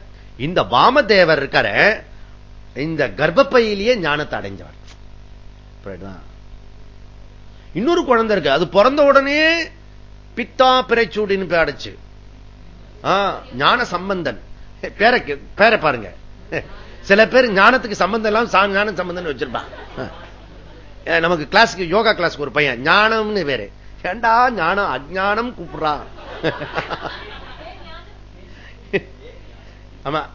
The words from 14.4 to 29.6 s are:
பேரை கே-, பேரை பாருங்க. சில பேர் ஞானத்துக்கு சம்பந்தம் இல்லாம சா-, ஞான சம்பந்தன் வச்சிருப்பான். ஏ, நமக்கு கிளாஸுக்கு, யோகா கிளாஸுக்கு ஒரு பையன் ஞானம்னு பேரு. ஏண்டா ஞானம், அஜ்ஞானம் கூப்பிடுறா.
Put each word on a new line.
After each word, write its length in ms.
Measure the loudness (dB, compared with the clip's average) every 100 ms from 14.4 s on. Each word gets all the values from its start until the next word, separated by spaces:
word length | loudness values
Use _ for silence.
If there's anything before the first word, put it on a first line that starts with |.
| -12 -18 -18 -12 -10 2
பேரை 240 | 4 4
கே-, 200 | 0 -8 -6 4
பேரை 220 | 4 6
பாருங்க. 360 | 2 0 -4 -14 -18 -20 -10 -8 -8 -14 -18 -8
சில 260 | 2 4 6
பேர் 260 | 4 4
ஞானத்துக்கு 380 | 6 6 6 0
சம்பந்தம் 400 | -2 0 0 0
இல்லாம 160 | 0 2
சா-, 200 | 2 2
ஞான 240 | 0 -2
சம்பந்தன் 320 | -4 -6 -6 -6
வச்சிருப்பான். 380 | -6 -6 -8 -10 -16 -14 -12 -12 -12 -18 -20 -20 -20 -20 -20 -20 -12 -2
ஏ, 120 | 0
நமக்கு 280 | 2 0 0
கிளாஸுக்கு, 360 | 4 4 2 -2
யோகா 260 | 2 2
கிளாஸுக்கு 240 | 2 0 -2
ஒரு 140 | -4
பையன் 320 | 0 0 0
ஞானம்னு 600 | 2 4 4 2 -2 -2 -2
பேரு. 260 | -4 -6 -14 -20 -10
ஏண்டா 480 | -8 -2 2 4 4
ஞானம், 420 | 2 0 0 -2
அஜ்ஞானம் 600 | -4 -6 -4 -2 0 -4
கூப்பிடுறா. 460 | -8 -12 -4 -4 -4 -8 -16 -16 -6 -4 -4 -6 -8 -8 -8 -10 -12 -16 -16 -16 -18 -18 -18 -18 -18 -18 -20 -20 -20 -20 -20 -20 -20 -8 -8 -8 -18 -20 -20 -20 -20